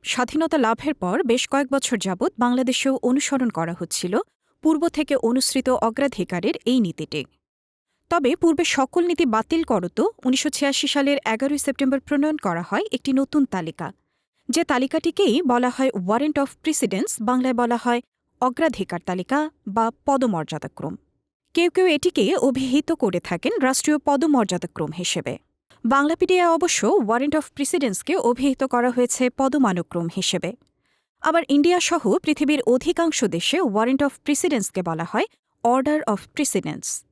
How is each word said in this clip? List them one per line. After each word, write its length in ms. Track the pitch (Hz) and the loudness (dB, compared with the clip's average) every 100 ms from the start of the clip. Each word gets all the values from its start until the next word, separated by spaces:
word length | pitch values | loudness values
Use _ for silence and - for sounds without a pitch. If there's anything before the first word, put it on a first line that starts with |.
স্বাধীনতা 540 | - - 247 302 320 320 | -6 -4 -2 -2 0 0
লাভের 360 | 226 226 294 | 0 0 -4
পর 300 | 294 180 240 | -4 -2 -2
বেশ 240 | 285 247 - | 0 0 0
কয়েক 200 | 277 262 | -2 0
বছর 260 | 277 - 233 | -2 -2 -4
যাবৎ 360 | 190 180 339 - | -4 -2 -4 0
বাংলাদেশেও 600 | 240 247 254 254 269 262 | 0 2 0 0 0 0
অনুসরণ 460 | - 262 - 277 247 | 0 0 0 -2 -2
করা 260 | 160 165 175 | -2 -6 -6
হচ্ছিল 380 | 170 - 180 208 440 _ _ _ | -8 -6 -2 -4 -4 _ _ _
পূর্ব 280 | 311 320 330 | 0 2 0
থেকে 260 | - 311 277 | -2 0 0
অনুসৃত 540 | 226 254 - 262 254 | 2 0 0 0 0
অগ্রাধিকারের 840 | 254 226 226 277 - 175 180 202 - - | 0 0 0 -2 -2 -4 -2 -2 -2 0
এই 140 | 254 | 2
নীতিটি। 460 | 190 - 156 151 127 _ _ _ _ _ _ _ _ | 2 -4 -8 -8 -8 _ _ _ _ _ _ _ _
তবে 260 | 339 262 330 | 0 2 2
পূর্বে 280 | 339 294 | 2 2
সকল 420 | 339 - 262 349 349 | 0 0 0 0 0
নীতি 200 | 349 302 | 2 2
বাতিল 380 | 220 - 330 | 0 0 -2
করত 400 | 320 220 175 - 359 - 262 | 0 -2 -2 -2 -2 0 -2
উনিশশো 240 | 269 302 | 0 -2
ছিয়াশি 380 | - 277 269 294 | -2 -2 0 -2
সালের 300 | 285 277 285 - | 0 0 0 -2
এগারোই 320 | 220 277 294 | -2 -2 0
সেপ্টেম্বর 420 | - 269 262 269 | -2 0 0 0
প্রণয়ন 380 | - 294 302 311 | 0 0 0 0
করা 240 | 202 170 | -2 -4
হয় 220 | 175 214 427 | -2 -4 -2
একটি 220 | 254 - | -4 0
নতুন 320 | 262 277 302 269 | 0 2 0 0
তালিকা, 480 | 185 165 - 156 - _ _ _ _ - | -2 -6 -8 -10 -12 _ _ _ _ -4
যে 140 | 254 | -2
তালিকাটিকেই 760 | 339 254 269 320 339 - 381 247 | 0 0 0 0 -2 2 2 4
বলা 280 | 320 240 247 | 2 2 2
হয় 200 | 240 262 | 2 0
warrant 460 | - 180 226 302 294 | 0 -2 0 0 0
of 140 | 277 - | -2 -4
precedence, 520 | 320 302 - 190 381 - | -4 -2 -2 -2 -4 -4
বাংলায় 320 | 220 254 254 | 0 0 0
বলা 240 | 240 240 233 | 0 0 0
হয় 240 | 247 240 _ _ _ _ | 0 -2 _ _ _ _
অগ্রাধিকার 580 | 254 240 320 220 185 175 - | -2 2 0 0 -6 -6 -6
তালিকা 440 | 185 175 277 302 _ - | -6 -2 -2 -2 _ -6
বা 240 | 208 226 - - | -2 -2 -2 0
পদমর্যাদাক্রম। 920 | 269 247 175 151 156 - - 151 185 _ _ _ _ _ | 2 2 0 -4 -8 -10 -10 -10 -10 _ _ _ _ _
কেউ 180 | - 349 | 0 2
কেউ 140 | 370 370 | 4 2
এটিকে 500 | 294 359 302 202 370 | 4 0 0 0 2
অভিহিত 560 | 269 254 262 269 - | 2 0 0 0 0
করে 280 | 330 220 175 | -2 0 -2
থাকেন 400 | - 175 - 427 | -4 -4 -2 0
রাষ্ট্রীয় 360 | 262 269 - 302 | 0 0 0 0
পদমর্যাদাক্রম 960 | - 285 320 277 202 175 175 - 156 | 2 2 4 2 2 -2 -6 -8 -6
হিসেবে। 460 | 156 175 175 - - _ _ _ _ 220 | -6 -4 -4 -6 -10 _ _ _ _ 0
বাংলাপিডিয়া 680 | 277 294 330 359 370 349 | 2 2 0 2 4 4
অবশ্য 360 | 330 339 - 208 | 2 0 0 2
warrant 460 | 392 214 233 285 | 2 2 0 0
of 100 | 311 - - | -2 -4 -6
precedence-কে 600 | 277 349 269 185 - 359 | -2 0 0 -2 -2 0
অভিহিত 480 | 240 240 277 262 | 0 2 0 0
করা 260 | 269 247 247 | 0 2 0
হয়েছে 400 | 247 247 - 254 | 2 0 0 -2
পদমানক্রম 800 | - 269 285 240 175 - 175 170 190 | 2 0 4 2 2 -4 -4 -4 -4
হিসেবে। 380 | - 185 175 233 _ _ _ _ _ _ | -2 -2 -4 -10 _ _ _ _ _ _
আবার 220 | - 330 320 | 0 0 2
ইন্ডিয়া 300 | 285 311 359 | 2 4 2
সহ 380 | - 330 208 330 | 2 0 2 0
পৃথিবীর 440 | - 302 285 302 | 0 0 0 2
অধিকাংশ 640 | - 254 302 349 339 - | 2 2 2 0 0 0
দেশে 380 | 214 170 - 330 | -2 -2 -2 0
warrant 380 | 320 202 233 269 | 0 0 0 2
of 120 | 285 - - | 0 -2 -2
precedence-কে 560 | 285 359 277 190 - | 0 0 0 -2 -4
বলা 220 | 175 165 | -4 -4
হয় 220 | 170 220 403 _ _ _ | -4 -2 -4 _ _ _
order 360 | 233 254 269 302 | 2 2 2 0
of 200 | 262 202 - - | 0 -4 -6 -4
precedence। 720 | 285 196 - - - - _ | -2 -2 -4 -8 -8 -10 _